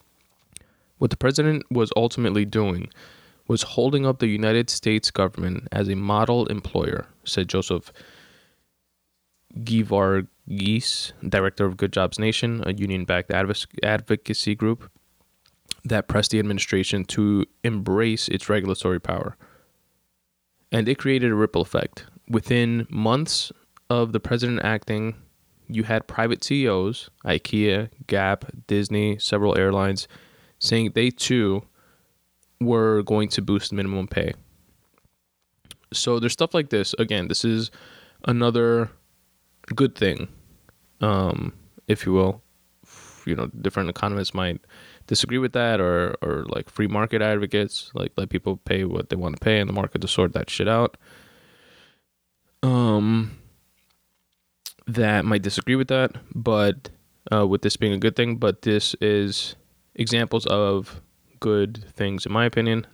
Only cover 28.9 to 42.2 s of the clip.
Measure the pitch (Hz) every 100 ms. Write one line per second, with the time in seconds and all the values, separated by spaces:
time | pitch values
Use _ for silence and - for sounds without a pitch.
28.9 | 104 104 104 - 104 101 95 95 98 98
29.9 | 98 - - - _ _ - - 117 113
30.9 | 113 123 - - 127 104 95 - _ _
31.9 | _ _ _ _ _ _ - 120 117 110
32.9 | 107 101 107 107 - 98 101 - 101 98
33.9 | 98 95 - - - - _ _ _ _
34.9 | _ _ _ _ _ _ _ - - -
35.9 | - 131 117 117 - 165 170 143 107 98
36.9 | - 110 104 90 - 113 113 113 - -
37.9 | - - _ - 120 120 117 117 117 113
38.9 | - _ _ _ _ _ _ - 113 135
39.9 | - 98 73 - - - - _ _ _
40.9 | - 107 98 92 - - - - - -
41.9 | 101 92 92